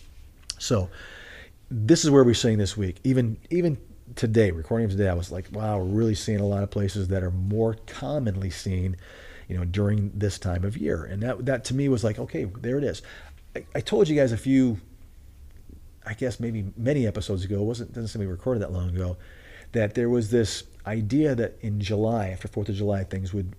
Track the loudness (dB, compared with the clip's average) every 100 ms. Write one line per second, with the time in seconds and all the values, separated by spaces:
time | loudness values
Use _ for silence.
0 | -20 -20 -20 -16 -14 -10 0 0 0 -8
1 | -18 -18 -18 -20 -20 -20 -8 0 4 6
2 | 8 8 10 6 4 4 2 0 -4 -2
3 | 2 2 2 -2 -2 2 2 0 -6 -20
4 | -16 -2 2 6 4 2 -2 0 2 2
5 | 2 0 -4 -8 -8 -6 -2 0 0 2
6 | 2 2 0 0 2 0 0 0 -2 0
7 | 0 0 0 0 0 2 2 0 -8 -8
8 | -4 -2 -2 -2 -4 -4 -2 0 -2 -4
9 | -10 -20 -18 -16 -8 -4 -2 0 2 2
10 | 0 -2 -2 -2 -2 -2 -2 -2 -2 -2
11 | -4 -4 -4 -2 -2 -2 -2 0 2 2
12 | 0 -2 -4 -6 -6 -6 -4 -2 -2 -4
13 | -12 -20 -20 -20 -14 -14 -8 -6 0 4
14 | 4 4 4 2 2 4 4 0 -8 -20
15 | -20 -20 -20 -20 -20 -20 -20 -20 -20 -16
16 | -12 -4 -4 -2 -4 -4 -6 -2 0 2
17 | 2 0 -2 -4 -2 0 0 -2 -8 -8
18 | -6 -4 -4 -4 -2 -2 -2 -2 -2 -2
19 | -2 -6 -10 -20 -20 -20 -4 0 0 2
20 | 2 2 4 2 2 -2 -10 -14 -6 -4
21 | 0 2 2 2 -2 -4 -4 -2 0 0
22 | 2 0 -2 -6 -8 -6 -4 0 0 0
23 | -2 -4 -4 -4 -4